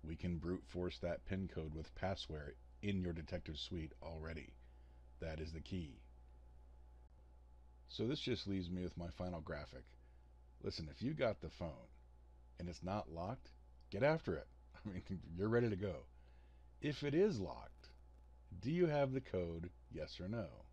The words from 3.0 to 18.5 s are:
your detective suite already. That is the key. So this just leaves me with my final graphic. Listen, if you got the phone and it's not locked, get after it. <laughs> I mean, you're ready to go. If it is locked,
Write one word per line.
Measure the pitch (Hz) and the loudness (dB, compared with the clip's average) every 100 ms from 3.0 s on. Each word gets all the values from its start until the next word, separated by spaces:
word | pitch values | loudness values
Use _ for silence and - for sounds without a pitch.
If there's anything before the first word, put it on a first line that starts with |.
your | 90 | 4
detective | 82 78 90 78 76 | 0 0 -2 -2 -4
suite | - 90 78 - | -2 -2 -2 -6
already. | 80 80 80 80 65 - - - - - - - | -6 -4 -4 -4 -8 -14 -18 -18 -18 -18 -16 -6
That | 82 80 | -4 -2
is | 80 | -2
the | 80 | -4
key. | 73 95 78 58 - - - - - - - - - - - - - - - - - - - | -2 -2 -2 -6 -16 -18 -16 -16 -16 -16 -16 -16 -16 -16 -18 -18 -18 -20 -18 -18 -18 -18 -10
So | - 113 | 0 2
this | 151 | 2
just | - 113 98 | 2 2 2
leaves | 95 87 | 2 2
me | 90 | 0
with | 90 - | 0 -2
my | 85 | -6
final | - 90 85 | -2 -2 -2
graphic. | 78 76 76 65 - - - - - - - - | -2 -4 -4 -10 -14 -18 -20 -20 -20 -20 -20 -6
Listen, | 101 - 78 | -4 -2 -4
if | 69 | 0
you | 120 | 0
got | 156 123 104 | 4 4 4
the | 82 | -4
phone | - 85 67 - - - - - - - - | -4 -4 -4 -12 -18 -20 -20 -20 -20 -20 -6
and | 87 | -4
it's | 85 | -2
not | 87 104 - | 0 0 0
locked, | 82 92 127 - - - - - | -2 -2 -2 -8 -16 -18 -18 -4
get | 98 | 6
after | 135 160 - 78 | 6 6 4 2
it. | - - | 0 -14
<laughs> | - - 107 | -18 -8 -4
I | |
mean, | 92 - 92 82 85 | -4 -2 -4 -4 2
you're | 104 | 6
ready | 117 120 | 8 6
to | 95 | 4
go. | 101 82 - - - - - - - - | 2 -2 -6 -16 -18 -18 -20 -18 -18 -4
If | 143 143 | -2 2
it | 147 | 4
is | 147 208 135 | 8 8 6
locked, | 85 58 - - - - - - - - - | 0 -4 -10 -14 -18 -18 -18 -18 -18 -18 -12